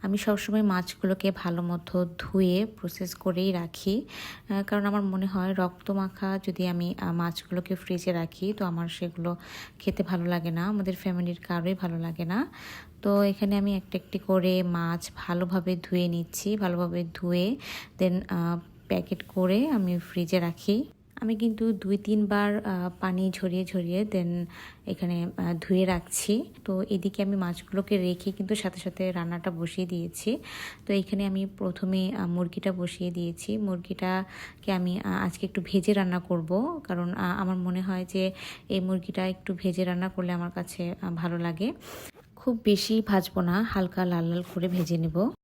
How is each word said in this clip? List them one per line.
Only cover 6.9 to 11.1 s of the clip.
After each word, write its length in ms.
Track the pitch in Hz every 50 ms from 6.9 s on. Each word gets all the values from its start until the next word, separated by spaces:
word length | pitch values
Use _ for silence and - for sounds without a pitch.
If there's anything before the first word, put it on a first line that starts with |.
| - -
আহ, 120 | 185 175 170
মাছগুলোকে 640 | 170 170 170 165 - - - - 180 175 - 185
ফ্রিজে 380 | 180 - - 180 175 170 185 180
রাখি 400 | 170 165 165 - - 185 196 208
তো 120 | 208 208
আমার 240 | 180 170 165 170 170
সেগুলো 480 | 165 - 185 175 165 - 165 170 175 180 - - - - - - - -
খেতে 240 | - - - - 208
ভালো 220 | - 185 180 170
লাগে 260 | 175 180 175 160 175
না, 160 | 165 165 170
আমাদের 300 | 196 214 208 196 180 185
ফ্যামিলির 420 | 185 - 190